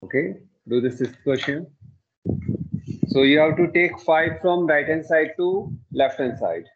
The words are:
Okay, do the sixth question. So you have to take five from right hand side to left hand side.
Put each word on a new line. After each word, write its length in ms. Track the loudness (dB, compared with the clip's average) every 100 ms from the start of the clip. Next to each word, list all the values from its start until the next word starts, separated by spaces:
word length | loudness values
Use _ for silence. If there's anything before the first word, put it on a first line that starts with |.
| -2
Okay, 300 | -2 -2 -6 _ _ -4
do 120 | -2
the 100 | -2
sixth 260 | -4 -6 -6
question. 420 | -4 -2 -2 -6 -8 _ -20 _ _ _ -6 -6 -4 -6 -6 -8 -10 -6 -2
So 160 | 4
you 160 | 4 6
have 180 | 4 2
to 140 | 0
take 280 | 2 0 -2
five 380 | 2 2 2 0
from 280 | 0 2 2
right 200 | 2 2
hand 160 | -2
side 280 | 2 2 2 0
to 360 | -2 -2 -4 -12 _
left 280 | 0 0 2
hand 180 | -4 -2
side. 280 | -4 -4 -10